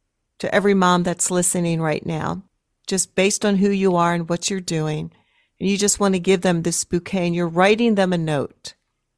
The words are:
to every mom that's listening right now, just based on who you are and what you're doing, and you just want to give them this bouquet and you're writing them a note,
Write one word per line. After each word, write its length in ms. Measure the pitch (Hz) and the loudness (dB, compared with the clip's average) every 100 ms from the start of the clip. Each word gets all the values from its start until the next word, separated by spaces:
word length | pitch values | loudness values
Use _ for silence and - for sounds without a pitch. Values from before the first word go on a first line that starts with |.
| _ _ _ _ | _ _ _ _
to 160 | - | -2
every 200 | 208 202 | 0 2
mom 280 | 196 180 180 | 2 4 2
that's 280 | 180 175 - | 0 -2 -2
listening 520 | 180 180 185 170 165 | 0 0 -2 -2 -2
right 240 | 160 151 - | -2 -4 -4
now, 380 | 160 160 175 - _ _ _ - | -6 -6 -8 -12 _ _ _ -6
just 280 | 190 - | -4 -4
based 300 | - 190 208 | 0 0 0
on 120 | 214 196 | 0 2
who 140 | 202 | 2
you 260 | 196 190 175 | 2 2 2
are 180 | 170 | 2
and 140 | 170 165 | 0 -2
what 200 | 170 - | -6 -4
you're 120 | 196 | -6
doing, 520 | 180 160 156 156 165 - _ _ _ _ | -4 -4 -2 -4 -8 -14 _ _ _ _
and 80 | 185 | -2
you 80 | 196 | 0
just 240 | 202 - | 0 0
want 140 | 202 | 0
to 40 | 190 | 0
give 220 | 175 190 | 2 2
them 220 | 185 170 | 2 0
this 200 | 165 165 | 0 -4
bouquet 440 | - 175 175 190 175 | -2 -4 -4 -2 -2
and 100 | 170 | -2
you're 100 | 175 | -2
writing 480 | 165 190 220 233 | 2 4 4 4
them 180 | 202 185 | 2 2
a 60 | 180 | 0
note, 560 | 160 147 123 - - - _ _ _ | 0 -2 -4 -8 -20 -20 _ _ _